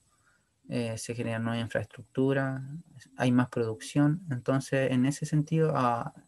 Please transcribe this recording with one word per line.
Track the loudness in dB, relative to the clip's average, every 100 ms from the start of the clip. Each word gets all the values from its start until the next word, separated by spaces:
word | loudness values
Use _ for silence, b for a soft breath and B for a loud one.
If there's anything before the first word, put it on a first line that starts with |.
| _ _ _ _ _ _ -8
eh, | -4 -4 -4
se | -6 -6
genera | -4 -2
nueva | -2 -2
infraestructura, | -2 -4 -4 -10 -8 0 2 2 0 -4 -8 -12 -14 -20 -12 -2
hay | 2
más | 4 4
producción. | 0 -4 -4 -4 2 2 2 -2
Entonces, | -4 0 -2 0 0 2
en | 2 2
ese | 0 0
sentido, | 0 2 2 2 2
a-, | 2 0 -4 -12